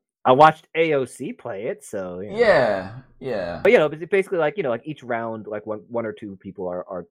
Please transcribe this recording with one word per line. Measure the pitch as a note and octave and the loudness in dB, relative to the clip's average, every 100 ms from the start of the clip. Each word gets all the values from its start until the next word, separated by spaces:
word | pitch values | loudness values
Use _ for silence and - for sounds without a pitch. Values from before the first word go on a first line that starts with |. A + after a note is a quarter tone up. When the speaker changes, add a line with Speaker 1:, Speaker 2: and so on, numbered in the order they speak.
| _ _ - | _ _ 2
Speaker 1:
I | |
watched | C3 D#3 D#3 _ | 8 8 6 _
A | D#3+ E3 | -2 2
O | C#3+ | 2
C | B2+ - D3 | -2 -8 -12
play | B3 A#2+ G2 A#2+ | -10 -12 -8 -8
it, | G#3 | -10
so, | - G2+ F#2 F2+ | -10 -10 -8 -10
you | G#2 | -10
know." | G#3 | 0
Speaker 2:
Yeah, | A3+ E3 A#2 G2 F#2+ B2 - - | 4 4 4 0 -4 -14 -20 -14
yeah. | C3+ G#2+ F2 E2+ | -8 -6 -6 0
Speaker 1:
But, | G3 | 4
you | A#3 | 6
know, | D3+ | 4
it's | D3+ E3 | -2 -2
basically, | G3 F#3+ F3 | -2 0 0
like, | D3+ D#3 | -2 -2
you | |
know, | D3 | -2
like, | A#2 D3+ | -4 -6
each | D3 | -14
round, | B2 A#2 A#2 A2+ G#2 | -6 -6 -4 -8 -8
like, | G#2+ G#2+ | -10 -8
one, | G#2+ G2 | -10 -8
one | A#2 A2+ | -6 -6
or | |
two | G#2+ G#2+ F#2+ | -8 -14 -14
people | G2+ F#2 F2+ | -16 -10 -8
are, | F2+ - | -8 -8
are | F#2 E2+ | -12 -12